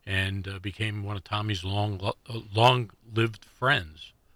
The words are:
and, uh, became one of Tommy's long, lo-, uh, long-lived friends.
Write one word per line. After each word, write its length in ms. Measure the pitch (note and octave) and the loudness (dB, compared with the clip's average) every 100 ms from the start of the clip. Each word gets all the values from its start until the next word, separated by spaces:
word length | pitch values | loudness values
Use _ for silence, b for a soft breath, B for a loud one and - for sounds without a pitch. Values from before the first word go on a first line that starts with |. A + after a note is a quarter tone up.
| - | -4
and, 420 | F#2+ F#2+ G2 F#2+ | -2 0 -2 -6
uh, 120 | G2 | -8
became 440 | G2 - G#2+ G#2+ | -8 -4 -4 -4
one 120 | G2+ G#2 | -6 -8
of 60 | |
Tommy's 400 | - G#2 G#2+ F#2+ | -4 -4 -2 -4
long, 340 | F#2+ G2+ G#2 F#2+ | -2 0 0 0
lo-, 180 | G2 - - | -4 -6 -8
uh, 100 | A2+ G#2+ | -12 -4
long-lived 920 | G2+ A#2+ B2+ A2 - A#2 A2 A#2 A2 - | 6 8 6 2 -10 -6 0 0 -2 -16
friends. 680 | - B2+ C#3 D#2+ D#2 - - _ | -4 0 0 -2 -12 -18 -20 _